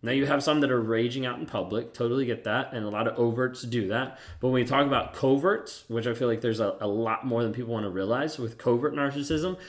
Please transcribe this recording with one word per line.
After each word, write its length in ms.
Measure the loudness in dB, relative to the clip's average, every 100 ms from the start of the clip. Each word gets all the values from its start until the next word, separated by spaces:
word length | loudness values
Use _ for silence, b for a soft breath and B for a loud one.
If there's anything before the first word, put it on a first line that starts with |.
Now, 120 | 0
you 140 | 2 2
have 180 | 2
some 160 | 2 2
that 100 | 4
are 100 | 2
raging 460 | 2 2 2 0 -4
out 140 | -4
in 60 | -4
public, 460 | -4 -2 -4 -4
totally 320 | -2 0 2
get 200 | 0 -2
that, 280 | 0 -2 -2
and 140 | -4 -4
a 20 |
lot 200 | 0 -2
of 100 | 2
overts 440 | 2 2 -2 -2
do 260 | -4 -2 0
that. 280 | -2 -2 -8 B B
But 80 | 2
when 140 | 2
we 20 |
talk 220 | 4 4 4
about 260 | 2 0
coverts, 720 | 0 4 4 4 0 -4 -14 -4
which 180 | -2 -2
I 80 |
feel 140 | 0 0
like 120 | 0
there's 200 | 0 0
a, 160 | 0 0
a 60 | -2
lot 400 | 0 0 -2 0
more 160 | 0
than 100 | 0
people 220 | -2 -4
wanna 160 | -4 -2
realize 480 | -2 0 0 0 -4
with 200 | -8 -2
covert 360 | 2 4 2
narcissism, 640 | 0 -2 -2 -2 -2 -2 -6